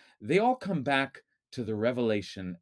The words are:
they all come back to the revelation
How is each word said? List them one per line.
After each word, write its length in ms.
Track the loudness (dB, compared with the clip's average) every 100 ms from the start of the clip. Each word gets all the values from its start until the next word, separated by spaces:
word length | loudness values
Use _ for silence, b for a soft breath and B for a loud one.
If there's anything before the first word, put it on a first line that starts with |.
| b b
they 160 | 0 4
all 180 | 4 0
come 280 | -2 -2
back 400 | 0 0 0 -6 _ _ _
to 120 | -6
the 120 | -4 0
revelation 840 | 0 2 2 0 -4 -8 -10 -8